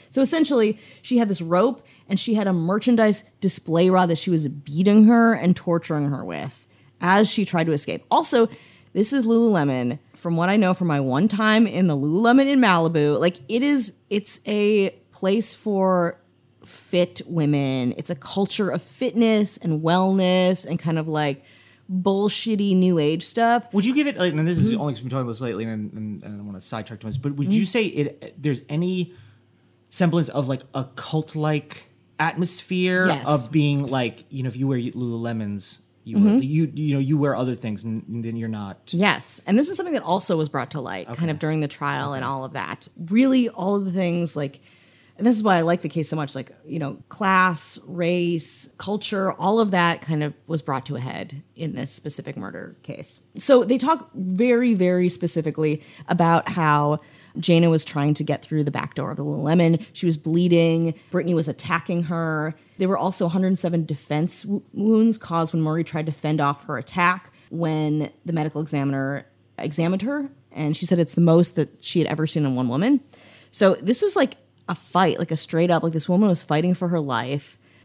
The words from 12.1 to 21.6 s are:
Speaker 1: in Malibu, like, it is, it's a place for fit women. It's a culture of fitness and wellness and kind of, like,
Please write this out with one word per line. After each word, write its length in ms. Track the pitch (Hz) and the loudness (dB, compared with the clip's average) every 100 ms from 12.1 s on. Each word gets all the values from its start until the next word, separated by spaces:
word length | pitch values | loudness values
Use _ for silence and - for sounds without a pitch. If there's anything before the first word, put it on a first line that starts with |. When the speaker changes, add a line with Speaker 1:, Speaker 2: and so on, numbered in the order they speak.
| 175 233 262 277 | 2 4 6 6
Speaker 1:
in 100 | 277 | 4
Malibu, 600 | 226 175 165 165 147 147 | 4 4 2 2 2 2
like, 180 | 175 180 - | 0 -2 -4
it 140 | 226 | 0
is, 320 | 285 285 226 - - | 2 2 0 -6 -6
it's 300 | 202 202 - - | -4 -4 -8 -4
a 440 | 208 208 214 196 - _ | 0 2 2 0 -4 _
place 420 | - 190 214 - | -4 0 0 -2
for 640 | - 220 196 190 180 170 - _ _ _ _ - | -4 -2 2 2 2 0 -4 _ _ _ _ -20
fit 560 | - - 175 175 - - | -20 -2 0 0 -4 -6
women. 680 | 165 147 143 139 131 123 - | 0 2 2 0 -2 -2 -4
It's 140 | 147 | -8
a 40 | 156 | -8
culture 520 | - 190 196 - 190 | -6 -2 -2 -2 -2
of 140 | 151 | -4
fitness 720 | - - - 220 226 220 208 - | -6 -4 -2 2 4 4 0 -2
and 220 | 175 156 | -2 0
wellness 840 | 165 180 190 190 185 185 185 185 - | 2 2 2 2 2 4 2 0 -2
and 120 | 170 | -4
kind 200 | 165 160 | -2 -2
of, 80 | 160 | -2
like, 360 | 151 147 139 _ _ | -2 -2 -4 _ _